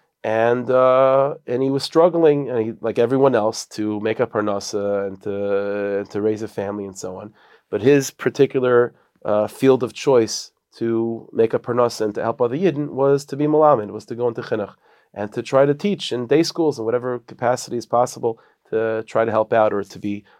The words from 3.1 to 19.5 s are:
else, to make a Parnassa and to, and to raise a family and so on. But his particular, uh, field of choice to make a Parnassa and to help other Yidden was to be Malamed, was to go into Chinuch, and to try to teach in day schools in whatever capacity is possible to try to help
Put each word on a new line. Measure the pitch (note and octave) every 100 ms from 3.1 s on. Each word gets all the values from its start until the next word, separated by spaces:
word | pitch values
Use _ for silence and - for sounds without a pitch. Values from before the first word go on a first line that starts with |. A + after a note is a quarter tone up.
| C3 C#3 A#2
else, | G#2+ A2 -
to | - G#2+ G#2
make | A2 A2+
a | A#2
Parnassa | G#2+ G#2 G2+ - G#2 G2+ G2+ G2
and | F#2+
to, | G#2 G2+ G2+ G2+ G2+ G2+ G2+ G2+
and | G2+
to | G#2
raise | G#2+ G#2+
a | A2
family | - G2+ G#2 G2
and | F#2+
so | F#2+ F#2
on. | G#2+ - _ _ _
But | G#2
his | A#2 C#3+ C3+
particular, | - B2+ - C3+ C3+ B2+ A#2+ A#2+ - _ _
uh, | - G#2 G#2+
field | - C3+ C3
of | A2+
choice | - D3 B2+ A2 - - _ _ -
to | A2+ A2+ A2+ A2+ -
make | A2 A2+
a | A#2+
Parnassa | - A#2+ A#2+ - A2
and | G2+
to |
help | A2+ A#2
other | A#2+ C#3
Yidden | F#3 C#3+ D3
was | B2+ C#3 C#3 C#3+
to | C#3
be | D3
Malamed, | D3+ D3+ B2 G2+
was | G#2 -
to | A#2
go | A#2+
into | A2+
Chinuch, | - A2 G2 - _ _ _
and | G2+ G#2
to | A#2+
try | - C3+ C#3+
to | C#3+
teach | G#3 F#3+ -
in | B2 A#2+
day | D3
schools | E3+ F3 D#3 B2
in | A2
whatever | B2 B2 B2
capacity | - A#2 A#2+ B2 - A#2+
is | -
possible | A#2+ B2 B2 B2 A2+ _ _ _
to | A2 A2+ A2 A2+
try | A2+
to | A2+
help | A2 A2